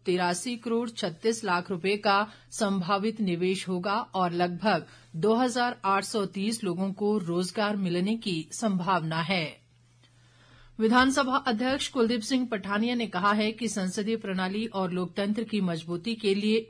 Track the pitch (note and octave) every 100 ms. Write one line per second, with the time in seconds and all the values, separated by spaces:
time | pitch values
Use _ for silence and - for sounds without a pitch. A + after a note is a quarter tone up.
0 | - F3+ F3 F3 B3+ A#3+ A#3+ A3+ A#3+ -
1 | G3 D#3+ A3 A3+ G#3 F3 F3+ F#3 F#3 G#3
2 | G#3 G3 G#3 - - - G#3 G3 F3 G3+
3 | G#3+ A3 G3 E3+ F#3 G3 F3+ F#3 G3 G#3
4 | - F#3+ F3+ E3+ F3 F3 G#3+ F3 - -
5 | - D#3+ G3 A3+ B3+ A#3 A#3+ B3 G3 G3
6 | G3 A3 G3 G3 G3+ A3+ G3 F3 G3 G3
7 | G#3 G#3+ E3+ F3 F#3 - G#3 G#3 F#3 F3
8 | F#3+ A3+ A3 E3 D#3+ - A3 F#3 F3+ F3+
9 | D#3+ D#3+ E3 F#3+ D3+ - _ _ _ _
10 | _ _ _ _ - - - - A3 B3
11 | C4 C#4 C4 C4 B3+ A3 B3+ C#4+ - C4+
12 | A3+ A#3+ G#3+ C4 B3 G#3+ F#3+ G#3 A#3 B3
13 | A3 F3+ G3+ G#3 G#3+ A3 A3+ G#3 F#3 G3+
14 | G#3 A3 G#3 F#3 F#3 G3+ A3 G3 F#3 F3+
15 | F3+ - G3+ G#3+ A3 G#3 F#3 E3 E3 E3+
16 | G3 A3+ G#3 G3+ G#3+ A3 A3